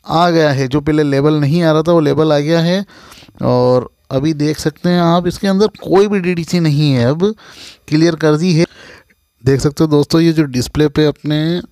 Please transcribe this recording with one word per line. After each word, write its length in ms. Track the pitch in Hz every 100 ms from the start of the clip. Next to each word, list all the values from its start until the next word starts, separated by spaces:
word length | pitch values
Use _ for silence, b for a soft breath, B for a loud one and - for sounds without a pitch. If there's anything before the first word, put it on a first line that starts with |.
| -
आ 220 | 156 175
गया 200 | 165 151
है, 180 | 135 135
जो 140 | 143
पहले 220 | 147 156
label 300 | 143 135 147
नहीं 300 | 156 143 170
आ 80 | 165
रहा 100 | 156
था 100 | 160
वो 80 | 170
label 340 | 143 139 156
आ 60 | 147
गया 200 | 147 170
है। 260 | 165 185 202 B B B B -
और 480 | 123 123 123 127 110 _ _
अभी 220 | 135 151
देख 260 | 151 147 151
सकते 300 | 156 - 180
हैं 120 | 175
आप 260 | 170 175 175
इसके 200 | - 202
अंदर 200 | 190 214
कोई 400 | - - 180 202
भी 120 | 202
डीडीसी 400 | 175 175 160 180
नहीं 320 | 160 143 151
है। 140 | 131 120
अब 300 | 156 196 220 B B B B -
clear 280 | 156 170 160
कर 220 | 156 151
दी 160 | 185
है। 120 | 156 170 B B B B _ _ _ 123
देख 140 | 135
सकते 240 | 151 -
हो 40 | 160
दोस्तों, 340 | 147 143 165
ये 120 | 165
जो 100 | 160
display 440 | 147 127 117 - 151
पे 180 | 147 151
अपने 560 | 143 151 151 160 175 -